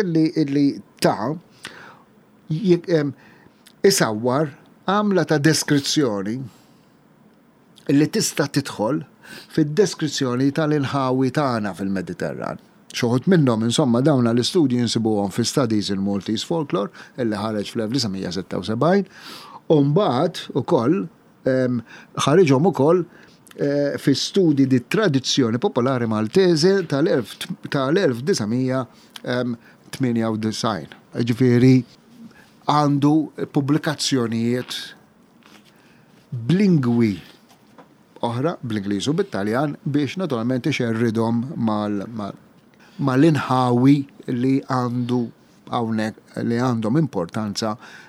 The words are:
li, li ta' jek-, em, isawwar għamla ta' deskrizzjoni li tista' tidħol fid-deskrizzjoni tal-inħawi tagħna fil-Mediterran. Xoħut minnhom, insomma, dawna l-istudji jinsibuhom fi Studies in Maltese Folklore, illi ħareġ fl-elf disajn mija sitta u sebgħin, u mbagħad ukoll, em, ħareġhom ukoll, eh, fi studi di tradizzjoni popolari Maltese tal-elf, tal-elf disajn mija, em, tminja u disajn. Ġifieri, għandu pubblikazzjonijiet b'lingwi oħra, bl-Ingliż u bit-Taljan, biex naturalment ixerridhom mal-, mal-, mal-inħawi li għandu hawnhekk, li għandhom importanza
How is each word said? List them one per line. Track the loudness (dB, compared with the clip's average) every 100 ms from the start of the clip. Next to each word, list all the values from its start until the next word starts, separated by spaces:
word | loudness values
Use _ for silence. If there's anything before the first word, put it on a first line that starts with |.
li, | 0 2 0 0
li | 0 2 0 -2 -10 -2
ta' | 0 0 -4 -8 -12 _ -20 -20 -20 -20 _ _ _ _ -8
jek-, | -2 2 2 2
em, | 0 0 -6 -16 -20 -20 _ -20 _
isawwar | 2 4 2 0 0 0 -2 -6 -20 _ -2
għamla | 0 2 2 2
ta' | 2
deskrizzjoni | 2 2 2 0 0 0 0 -2 -4 -8 -10 -16 _ _ _ _ _ _ _ _ _ _ _ _ 0
li | 2 2
tista' | 0 -2 -2 -2
tidħol | -2 -4 -4 -4 -4 -8 _ -20 -20 -6
fid-deskrizzjoni | -2 0 2 0 0 -6 -2 -2 0 0
tal-inħawi | 0 0 0 0 -2 0 0 0
tagħna | 0 0 0 -4
fil-Mediterran. | -4 -4 -4 -6 -6 -6 -6 -8 -10 -14 _ -14
Xoħut | -4 0 0 4
minnhom, | 4 4 2
insomma, | 0 2 2 2
dawna | 4 4 2
l-istudji | 2 0 2 2 2
jinsibuhom | 0 0 0 0 -2
fi | -2
Studies | -2 0 0 0 -2
in | -2
Maltese | -2 -2 -4 -6 -4
Folklore, | -4 -2 -4 -4 -10 -14 -6
illi | -4 -2
ħareġ | -4 -4 -6
fl-elf | -6 -4
disajn | -2 -4
mija | -6 -6
sitta | -8 -6 -6
u |
sebgħin, | -4 0 2 2 0 -10 -20 -20 -20 -8 2
u | 2
mbagħad | 4 2 2 0 0 -4 -6
ukoll, | -4 0 2 2 0 -4 _ _ _
em, | -2 0 0 -2 -6 -16 -12 -4
ħareġhom | 2 4 6 4 2
ukoll, | 2 2 2 -2 -12 -20 -20 -16 -6
eh, | -4 -2 -2 -2
fi | -2
studi | -2 -2 2 2 4 2
di | 2 0
tradizzjoni | -2 0 0 -2 0 0 0
popolari | -2 0 0 0 -2
Maltese | -2 0 2 2 4 2 2 0
tal-elf, | -2 0 0 -4 -10 -12 -12 -6
tal-elf | -4 0 2 0 0
disajn | -2 -2 -2
mija, | -2 -2 -4 -6 -12 -20 -12
em, | -6 -4 -4 -6 -12 -20 _
tminja | -4 0 0 0
u | -2
disajn. | -2 -2 -2 -4 -8 -18 -10
Ġifieri, | -4 -2 2 4 6 8 6 4 -10 _ -20 -20 -20 -20 _ 0
għandu | 2 2 4 4 2 0 -6 -4
pubblikazzjonijiet | -2 0 0 -2 -4 -2 -2 0 -2 -2 -2 -6 -12 -14 -20 _ _ _ _ -20 -20 _ _ _ _ _ _ -14
b'lingwi | -8 0 2 4 4 4 2 2 0 -10 -20 _ _ _ -20 -20 _ _ -8
oħra, | -6 -4 -4 -6
bl-Ingliż | -6 -6 -4 -4 -2
u |
bit-Taljan, | -4 -4 -4 -2 -2 -2 -4
biex | -2 -2 -2 -4
naturalment | -4 -2 -2 -2 -2
ixerridhom | -2 -2 0 0 0 0 0 -4
mal-, | -4 -2 -2 -2 -4 -8
mal-, | -10 -10 -12 _ _ _ _ -16 -4
mal-inħawi | 0 4 6 4 2 2 2 4 6 4 2 -10 -6
li | -2 0 0
għandu | 0 -2 -2 -2 -2 -2 -2 -8 _ _ -6
hawnhekk, | -4 -2 -2 -4 -6 -12 -6
li | -2 0
għandhom | 0 0 0 0
importanza | 0 -2 -4 -4 -6 -4 -6 -6 -14 -20